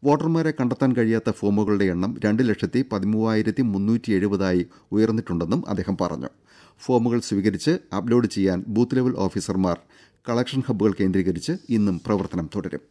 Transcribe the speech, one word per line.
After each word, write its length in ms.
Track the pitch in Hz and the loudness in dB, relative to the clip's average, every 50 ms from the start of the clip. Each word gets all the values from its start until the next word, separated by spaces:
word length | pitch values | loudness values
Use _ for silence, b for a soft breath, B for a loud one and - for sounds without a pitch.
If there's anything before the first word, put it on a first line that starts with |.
| - | 4
വോട്ടർമാരെ 480 | 139 143 151 151 160 165 165 160 160 | 4 2 2 2 0 0 0 0 -2
കണ്ടെത്താൻ 420 | 151 - 131 123 123 - - 131 127 | -2 0 0 -2 0 0 2 2 2
കഴിയാത്ത 380 | 123 117 110 113 113 107 - | 2 2 2 2 0 0 -2
ഫോമുകളുടെ 540 | 104 - - 101 101 104 107 98 104 101 101 | -4 0 0 0 2 2 2 2 2 2 2
എണ്ണം 300 | 95 90 87 90 107 - - | 0 0 0 -2 -4 -4 -2
രണ്ട് 300 | - 107 101 113 131 117 | 0 0 2 2 2 2
ലക്ഷത്തി 360 | 104 - - 90 - 120 131 - | 2 0 -2 -2 -2 -2 -2 -2
പതിമൂവായിരത്തി 720 | - 101 95 101 107 107 110 113 110 110 107 110 104 - | -4 -4 -2 -2 0 0 0 0 2 0 0 0 0 0
മുന്നൂറ്റി 500 | 127 117 98 98 98 107 113 117 117 - | 0 0 0 0 0 0 0 0 0 0
എഴുപതായി 500 | 107 95 95 104 98 95 95 95 90 90 87 - b b b b | 0 2 2 2 0 0 0 2 2 2 0 -2 b b b b
ഉയർന്നിട്ടുണ്ടെന്നും 760 | - 104 110 110 110 110 - - 90 85 82 82 104 160 - - | 0 2 2 2 2 -2 -2 -2 -4 -2 -2 0 -2 -2 -2 -4
അദ്ദേഹം 300 | 101 92 92 - 98 87 | -4 -4 -2 -4 -2 -2
പറഞ്ഞു. 320 | 92 87 82 69 64 - _ _ b b b b b b b b | -2 -4 -4 -6 -10 -10 _ _ b b b b b b b b
ഫോമുകൾ 380 | - - 127 120 113 120 117 120 | -4 0 0 2 2 2 0 0
സ്വീകരിച്ച് 580 | 113 - 110 98 95 107 98 98 - 151 165 185 - _ - | -2 0 -2 0 2 0 0 0 0 -2 -2 -2 -4 _ -8
അപ്ലോഡ് 320 | 98 - 120 117 123 120 104 | -6 -2 2 2 4 2 2
ചെയ്യാൻ 360 | - 101 98 95 90 90 95 - | 0 0 2 2 2 0 -2 -2
ബൂത്ത് 280 | 104 110 123 123 - | 0 0 2 2 2
ലെവൽ 200 | 127 127 127 127 - | 0 0 0 0 0
ഓഫീസർമാർ 600 | 98 92 - 101 90 - 98 92 95 90 85 - - b b b b b b b _ - | -2 -2 -2 -4 -4 -4 -2 0 0 0 0 -2 -6 b b b b b b b _ -4
കളക്ഷൻ 340 | 117 117 123 - - 135 | -2 -2 -2 0 -2 -4
ഹബ്ബുകൾ 300 | 127 - 123 98 104 107 | -2 -2 -2 2 2 0
കേന്ദ്രീകരിച്ച് 600 | 95 - 101 95 90 95 92 90 90 82 - - 165 190 - - | 2 2 0 0 2 2 0 0 -2 -4 -4 -6 -6 -6 -4 -2
ഇന്നും 320 | 123 110 104 104 92 85 - | 0 0 2 0 0 -2 -2
പ്രവർത്തനം 440 | - 107 98 92 82 - 90 85 147 - | -2 -2 -2 -2 -4 -4 -6 -6 -6 -6
തുടരും. 280 | 104 87 90 - 71 _ _ | -8 -8 -6 -10 -10 _ _